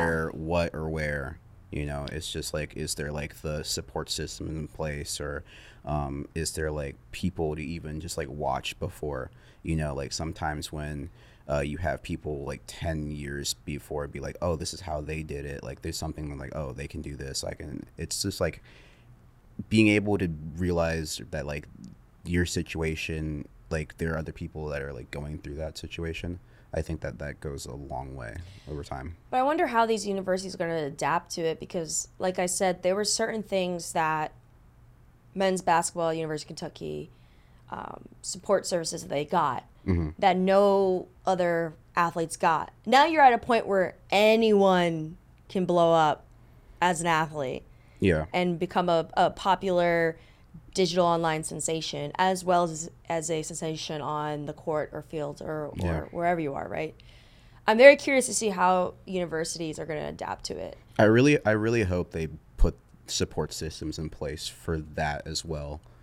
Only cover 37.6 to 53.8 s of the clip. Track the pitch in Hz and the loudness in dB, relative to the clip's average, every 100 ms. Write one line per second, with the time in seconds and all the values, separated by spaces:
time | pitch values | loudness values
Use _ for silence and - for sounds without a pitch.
37.6 | - - - - - - - 190 - 196 | -14 -10 -10 -12 -16 -14 -10 -6 2 2
38.6 | - 175 165 165 175 143 147 185 147 113 | 2 -2 -2 -8 -4 -4 0 2 2 0
39.6 | - - - 87 78 - 196 180 185 196 | -8 -6 0 0 0 2 4 4 6 6
40.6 | 202 196 190 185 - - - 185 175 170 | 6 6 4 0 -4 -6 0 2 2 2
41.6 | 165 156 - - 170 170 160 - 180 160 | -2 -6 -6 0 0 0 -4 2 2 2
42.6 | 85 - - 262 311 320 269 226 - 233 | -2 -8 4 6 8 8 8 8 4 2
43.6 | - 196 170 - - 196 214 220 220 202 | 4 2 2 -2 0 6 8 8 8 8
44.6 | 196 180 175 160 156 175 - - - 196 | 8 6 4 0 -6 -12 -20 -20 -6 -2
45.6 | 180 175 170 165 156 - - - - - | 4 6 8 8 6 2 -4 -20 -20 -20
46.6 | - - 302 160 170 156 160 156 131 135 | -12 0 2 2 2 2 2 -2 -4 -6
47.6 | - - - - 98 78 - 180 180 170 | -10 -20 -14 0 4 4 2 0 0 0
48.6 | 180 196 175 170 160 - 175 - 196 180 | 0 0 4 4 2 2 2 2 0 2
49.6 | 196 175 175 170 165 160 - - - - | 2 2 4 4 2 -2 -12 -20 -20 -20
50.6 | - - 180 175 175 165 165 156 160 165 | -6 0 2 4 4 4 2 0 -4 -6
51.6 | 156 165 156 147 147 - 185 185 180 175 | -4 -4 -4 -6 -4 2 2 2 4 4
52.6 | 175 156 170 - - 165 160 160 156 160 | 2 -2 -10 -12 -4 -4 -2 -4 -4 -6
53.6 | 160 156 | -6 -6